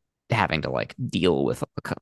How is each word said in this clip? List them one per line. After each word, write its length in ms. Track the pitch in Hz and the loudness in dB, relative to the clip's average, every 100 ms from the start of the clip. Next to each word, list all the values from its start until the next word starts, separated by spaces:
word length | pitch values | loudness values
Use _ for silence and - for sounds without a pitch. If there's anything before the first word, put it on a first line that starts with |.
| _ _ _ | _ _ _
having 320 | 113 92 80 | 2 2 0
to, 60 | 67 | 0
like, 260 | 65 55 - 127 | -2 -4 -6 -4
deal 380 | - 87 71 67 | 0 2 4 2
with 160 | - | -2
the 200 | - - | -6 -8
co-, 140 | - - | -8 -8